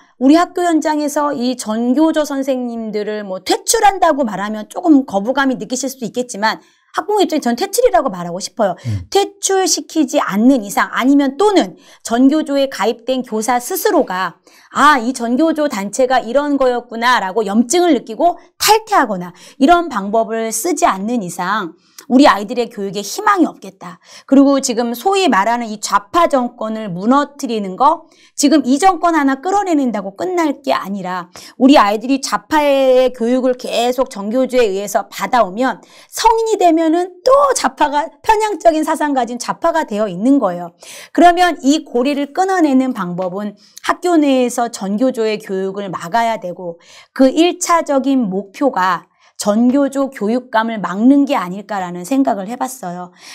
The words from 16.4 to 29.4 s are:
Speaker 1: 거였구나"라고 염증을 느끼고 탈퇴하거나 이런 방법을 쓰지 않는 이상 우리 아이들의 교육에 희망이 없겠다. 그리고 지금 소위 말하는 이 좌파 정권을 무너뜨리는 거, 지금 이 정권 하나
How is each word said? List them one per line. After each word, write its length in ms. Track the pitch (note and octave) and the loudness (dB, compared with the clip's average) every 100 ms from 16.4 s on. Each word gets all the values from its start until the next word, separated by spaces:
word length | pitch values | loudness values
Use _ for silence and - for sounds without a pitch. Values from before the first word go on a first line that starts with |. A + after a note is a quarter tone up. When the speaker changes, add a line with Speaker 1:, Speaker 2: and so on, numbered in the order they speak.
| D4 C#4 | 0 0
Speaker 1:
거였구나"라고 880 | C4 A#3+ A#3+ A3+ A#3 A#3+ F#3+ F#3 G3+ | 0 0 -6 -4 0 0 0 -4 -2
염증을 480 | G#3 A#3+ F4 F4 | 0 2 2 2
느끼고 460 | B3+ - G#3+ E4+ E4+ _ - | 2 -2 -2 0 -2 _ -4
탈퇴하거나 760 | - G#4+ A4 F#4+ B3+ F#3+ F3 - - - | 2 2 4 0 0 -2 -8 -16 -16 0
이런 300 | C#4+ F4 E4+ | 4 4 2
방법을 600 | A3 G3 A3+ G#3+ A3+ A3+ | -6 -2 -2 -2 -4 -6
쓰지 360 | A3 - D4 E4+ | -4 -4 0 0
않는 340 | F#3+ G#3 B3 | -2 -4 -4
이상 520 | F3+ F3 F3+ G#3+ E3+ - _ - - | -6 -6 -4 -4 -6 -12 _ -20 0
우리 160 | B3+ C#4 | 6 6
아이들의 440 | G3+ G#3 A#3+ A#3 | 4 -2 -6 -6
교육에 320 | G#3+ G3 F#3+ | -6 -8 -8
희망이 440 | G3+ - G#4 G4 B3 | -10 -4 0 2 0
없겠다. 540 | - F#3+ - F3+ F3 _ - - | -2 -18 -18 -20 -20 _ -16 2
그리고 340 | C4+ C#4 C4+ | 4 6 2
지금 320 | C4+ A3 A#3 | -2 -4 -4
소위 340 | A#3+ G4 G4 F4+ | -2 -2 2 2
말하는 400 | G3 G3+ A#3+ A#3 | 2 2 -2 -4
이 140 | G#3+ | -10
좌파 460 | - G3+ - F4 E4 | -8 -8 -4 0 2
정권을 640 | C#4 A#3+ - A3 A3 G#3+ | 0 -2 -6 -8 -8 -8
무너뜨리는 840 | E3+ G#3 C4+ C#4 - C4+ A3 G3 F#3 | -6 0 2 0 -6 -6 -6 -6 0
거, 300 | C4+ - - _ _ | 2 0 -8 _ _
지금 280 | - C#4+ - | 0 2 2
이 160 | A#3+ C#4+ | 2 2
정권 340 | F#4+ F#4 F4 | 2 2 0
하나 280 | E4 C4+ C4+ | 0 0 -2